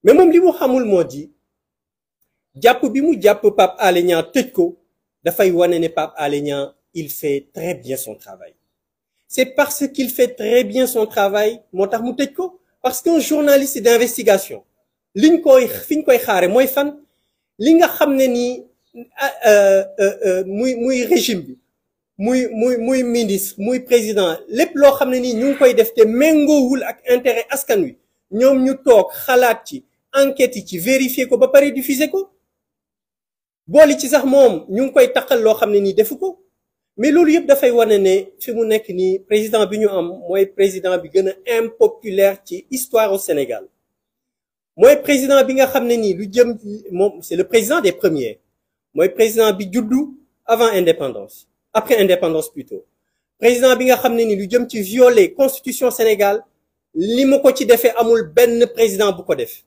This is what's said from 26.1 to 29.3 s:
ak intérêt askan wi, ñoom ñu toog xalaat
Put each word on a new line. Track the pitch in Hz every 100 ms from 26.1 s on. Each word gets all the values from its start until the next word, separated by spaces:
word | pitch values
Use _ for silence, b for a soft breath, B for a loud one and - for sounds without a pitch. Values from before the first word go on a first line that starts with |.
| 240 302 311 294 302 247 269
ak | 220 - 254
intérêt | 247 254 233 -
askan | 277 - 214
wi, | 143 - _ _ _
ñoom | 202 262 269
ñu | 262 269 277
toog | 220 185 -
xalaat | -